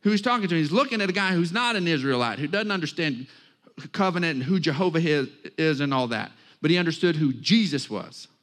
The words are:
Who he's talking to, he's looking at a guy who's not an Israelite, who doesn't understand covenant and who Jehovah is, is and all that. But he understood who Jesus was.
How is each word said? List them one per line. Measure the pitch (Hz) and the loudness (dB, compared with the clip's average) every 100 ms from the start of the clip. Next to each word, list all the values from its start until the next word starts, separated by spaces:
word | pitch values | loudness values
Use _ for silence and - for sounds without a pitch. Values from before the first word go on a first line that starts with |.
Who | 202 | 2
he's | 208 | 2
talking | 214 240 190 | 2 0 0
to, | |
he's | 170 151 | 0 2
looking | 185 269 226 | 2 0 0
at | 196 | -2
a | |
guy | 190 190 | 0 0
who's | 180 170 | 2 0
not | 190 240 | 0 0
an | 220 175 | 0 0
Israelite, | 156 131 127 120 104 | 0 2 0 0 -2
who | 147 | -2
doesn't | 196 214 | -2 -2
understand | 190 151 - 160 120 131 - - _ _ - - | -2 -4 -4 -4 -4 -10 -18 -20 _ _ -20 -14
covenant | - 190 175 170 139 | 0 0 2 -2 -2
and | |
who | 131 190 | 0 0
Jehovah | 160 143 185 165 | 0 0 0 2
is, | 165 151 131 - - - | 2 0 0 -8 -16 -2
is | 160 139 | 0 0
and | 143 | 0
all | 135 127 | 0 0
that. | 113 104 - - _ | -4 -6 -12 -20 _
But | 151 | 0
he | 175 | 2
understood | 170 165 180 156 | 2 0 0 2
who | 151 | 0
Jesus | 123 - 226 202 139 - | 0 2 2 2 -2 -4
was. | 104 80 - - _ | -8 -10 -16 -20 _